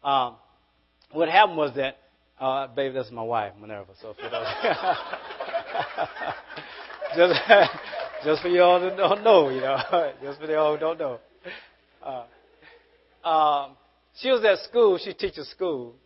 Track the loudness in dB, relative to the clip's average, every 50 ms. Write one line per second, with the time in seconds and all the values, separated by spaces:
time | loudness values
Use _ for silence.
0 | -2 0 0 0 0 -2 -6 -12 _ _ _ _ _ _ _ _ _ _ _ _
1 | _ _ -2 -2 -2 4 6 6 6 6 4 -2 -2 -2 -2 -2 -4 -4 -4 _
2 | _ _ _ _ _ _ _ _ -4 -2 -2 -2 -4 -6 -4 -4 -4 -2 -2 -6
3 | -8 -8 -10 -10 -6 -2 -2 -2 -2 -4 -8 -16 -16 -14 -14 -14 -14 -16 -20 _
4 | -18 -18 -16 -14 -12 -8 -8 -6 -6 -6 -8 -4 -2 -2 -2 -2 -2 -2 -2 -2
5 | -4 -10 -12 -12 -12 -16 -12 -12 -12 -8 -8 -8 -8 -6 -6 -6 -6 -6 -6 -6
6 | -6 -6 -6 -10 -8 -8 -10 -10 -14 -16 -16 -16 -16 -16 -18 -18 -16 -18 -16 -12
7 | -10 -6 2 4 4 4 4 0 4 6 6 6 6 4 0 -10 -14 -12 -10 -10
8 | -10 -10 -12 -8 -2 0 -2 0 0 0 4 6 6 6 6 4 2 -2 -2 0
9 | 0 0 0 2 4 6 6 6 6 4 -2 -4 -2 -2 -2 -2 -2 0 0 0
10 | 0 -2 -6 -10 -12 -12 -12 -10 -6 -2 0 2 2 0 0 0 -2 -4 -4 -4
11 | -6 -8 -8 -10 _ _ _ _ _ -18 -18 -18 -20 _ _ _ _ _ _ _
12 | -14 -12 -12 -12 -14 _ _ _ _ _ _ _ _ -20 -20 _ _ _ _ _
13 | _ _ _ _ _ 0 2 4 4 4 2 0 -2 -6 -16 _ _ _ _ _
14 | _ _ _ -6 0 2 2 4 6 4 4 4 0 -4 2 4 6 6 4 2
15 | -2 -10 -8 _ -6 -6 -6 -8 -16 -16 -8 _ -4 -4 -4 -4 -8 -12 -16 _
16 | _